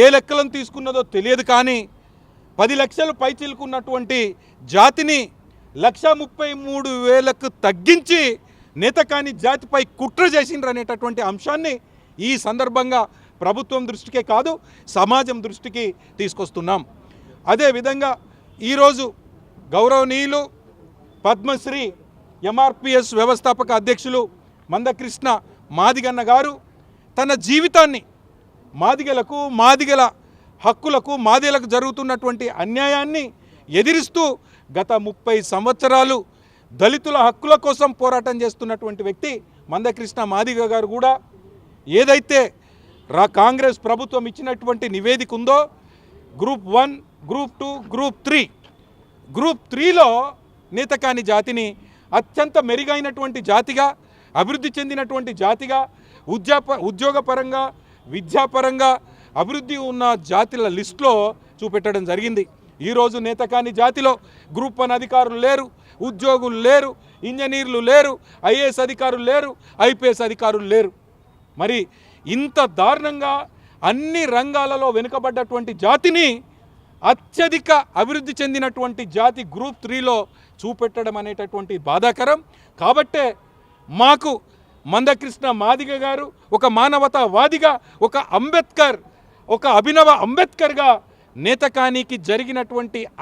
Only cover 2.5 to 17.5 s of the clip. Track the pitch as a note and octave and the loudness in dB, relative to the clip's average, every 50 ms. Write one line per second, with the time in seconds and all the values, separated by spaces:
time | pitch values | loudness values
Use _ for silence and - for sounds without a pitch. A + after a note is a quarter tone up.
2.5 | _ - G#3+ A#3 C#4+ C4+ C#4 - - E4+ D#4+ D#4 - - C4 C4 C4+ - D4 C#4+ | _ 0 2 2 2 0 -2 -2 -2 -2 -2 -2 -2 -2 -4 -4 -4 -4 -10 -12
3.5 | C4+ B3 C#4 C4 C4 C4 - C4 B3+ B3+ A#3+ F#3+ C4 B3 A3 G3 F3 - _ _ | -12 -12 -10 -10 -8 -10 -8 -6 -6 -6 -4 -4 -2 -2 -2 -4 -6 -10 _ _
4.5 | _ - - A#2+ D#3 G3 A3 C#4 - D#4+ D4+ D4+ D4+ C#4 A3 - _ _ _ _ | _ -20 -10 2 6 6 6 6 6 2 0 0 0 0 -2 -6 _ _ _ _
5.5 | _ _ _ _ - C#3 F#3 B3 - - D#4+ D#4 D4+ D4+ D4 - _ - D4+ D4 | _ _ _ _ -4 0 0 0 0 2 2 2 2 0 -2 -8 _ -8 -8 -8
6.5 | C#4+ C#4 C#4 C#4 C#4 C#4 C4+ C4+ B3+ B3 B3 B3 B3+ C4 C4 C4 B3 - C4+ C4 | -8 -10 -8 -8 -6 -6 -6 -6 -6 -2 2 4 4 4 4 2 -2 -2 -6 -10
7.5 | - _ - G3+ F#3+ E3+ F#3 D#4+ E4+ E4+ - - F4 E4 D4 B3 A3+ - _ _ | -4 _ 0 0 0 0 0 0 0 0 0 0 0 0 0 0 -4 -6 _ _
8.5 | _ _ _ _ - D3+ G3+ C4+ - E4+ D4 - C#4+ C#4+ C#4 C#4 A3+ D#3 G3 B3 | _ _ _ _ -6 -2 -2 0 0 0 0 0 -2 -4 -4 -6 -8 -2 -2 -2
9.5 | C#4 - - - C#4 C4+ C4 - _ - C4 A#3 - E4+ F4+ E4+ C#4+ D4 C4 C4 | -2 -2 -4 -4 -2 -2 -2 -4 _ -8 -10 -6 -2 0 0 2 2 0 0 -2
10.5 | E4 C#4+ C4 B3+ B3 A#3+ A3+ B3 A#3+ A3 A#3+ A#3+ A3+ A#3 G#3+ F#3+ G3+ G3 - C#4+ | -4 -6 -6 -6 -6 -6 -6 -8 -8 -6 -8 -6 -6 -4 -4 -4 -6 -6 -6 -6
11.5 | D4 D#4 D#4+ D#4 B3+ A#3 _ _ _ _ _ _ _ D#3+ G3+ B3+ C4+ - - C4+ | -6 -4 -4 -6 -8 -10 _ _ _ _ _ _ _ -8 -4 -4 -4 -4 -4 -4
12.5 | A#3+ B3 B3 B3 A#3 C4 B3+ B3+ B3+ A#3+ G#3 - _ _ _ _ _ - F3+ G#3+ | -4 -4 -4 -2 -2 -2 -2 0 0 -2 -2 -4 _ _ _ _ _ -4 -2 -2
13.5 | G#3 C4 - - C4+ B3+ B3 A3+ G#3+ - - - - B3 - - G#3+ A#3 C4+ E4 | -2 -2 -4 -6 -6 -6 -6 -8 -10 -14 -12 -8 -6 -6 -2 0 0 0 0 -2
14.5 | D#4+ - _ _ _ - - - - F#3+ G3 G#3 B3 C4+ B3+ B3+ A#3+ A3+ G#3 G#3+ | -4 -8 _ _ _ -20 -16 -6 0 0 2 4 2 2 0 -2 -6 -8 -10 -12
15.5 | - - - A#3 F#3+ A#3+ A3+ G3 F3 - _ _ _ - G3+ F#3 - G3+ F#3+ - | -14 -16 -16 -12 -8 -8 -8 -8 -8 -12 _ _ _ -8 -8 -8 -8 -8 -10 -10
16.5 | - F3 E3+ F3+ G3 F3 C3 - - - - - - - - - - - - F3 | -10 -8 -4 -4 -4 -4 -4 -10 -20 -20 -20 -20 -20 -20 -20 -20 -20 -6 -2 0